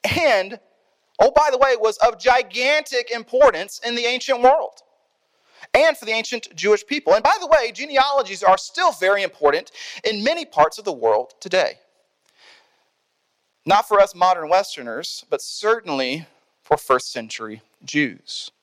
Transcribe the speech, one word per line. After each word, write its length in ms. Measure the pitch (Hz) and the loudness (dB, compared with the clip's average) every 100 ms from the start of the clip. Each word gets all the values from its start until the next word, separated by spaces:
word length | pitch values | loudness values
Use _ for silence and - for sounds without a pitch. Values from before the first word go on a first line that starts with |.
And, 540 | - - 320 226 190 240 _ _ _ _ _ - | -2 0 2 2 -2 -10 _ _ _ _ _ 2
oh, 140 | 233 | 4
by 180 | 285 302 | 4 2
the 80 | 262 | 2
way, 140 | 269 | 2
it 80 | 240 | 2
was 180 | 220 214 | 0 2
of 200 | 233 226 | 0 2
gigantic 920 | 254 247 208 196 254 302 302 254 240 | 2 2 0 -4 0 0 -2 -6 -6
importance 720 | 233 220 254 277 160 202 - | -8 -4 4 4 4 -8 -10
in 160 | 233 240 | -6 -4
the 100 | 233 | -4
ancient 340 | 254 - 254 | -4 -4 2
world 420 | 247 302 - _ _ _ _ _ _ _ _ _ - | 4 4 0 _ _ _ _ _ _ _ _ _ -2
and 200 | - 320 | 2 2
for 120 | 196 208 | 0 -4
the 60 | |
ancient 420 | 220 214 233 - | -6 -4 -10 -10
Jewish 320 | 160 185 208 - | -6 0 0 0
people. 260 | 285 156 | -6 2
And 100 | 196 | 2
by 140 | 247 415 | 2 -2
the 80 | 359 | 2
way, 260 | 302 240 | 0 0
genealogies 720 | 190 285 277 277 277 196 190 | -8 -4 0 0 0 -4 -2
are 140 | 190 190 | 2 0
still 360 | - - 359 | -2 -2 -2
very 300 | - 185 202 | 0 -2 0
important 480 | 190 - 147 147 - - - - | -4 -2 0 0 -6 -18 -18 -8
in 200 | 220 214 | -6 -4
many 220 | 220 339 311 | -4 -4 -6
parts 320 | - 156 - | 0 0 0
of 80 | 202 | -10
the 60 | |
world 420 | 139 113 107 123 _ | -4 0 0 -2 _
today. 380 | 190 180 156 - _ _ _ _ _ _ _ _ _ _ _ _ _ _ _ _ _ _ - | -4 -2 -2 -6 _ _ _ _ _ _ _ _ _ _ _ _ _ _ _ _ _ _ 0
Not 220 | 196 - | 2 4
for 100 | 202 | 4
us 160 | 196 | 4
modern 340 | 175 180 180 156 | 4 0 0 2
Westerners, 760 | 185 196 - 120 110 127 - - | 0 0 -8 -10 -10 -10 -14 -6
but 100 | 139 | -6
certainly 880 | - - 208 233 180 139 127 147 160 _ _ _ | -6 -6 -2 -2 -2 -4 -4 -6 -10 _ _ _
for 140 | _ 151 | _ -4
first 340 | - 127 - | 2 0 0
century 520 | 123 113 - 110 110 _ _ | -12 -12 -12 -12 -14 _ _
Jews. 680 | 131 147 143 90 - - - _ | -6 -4 -4 -6 -16 -16 -16 _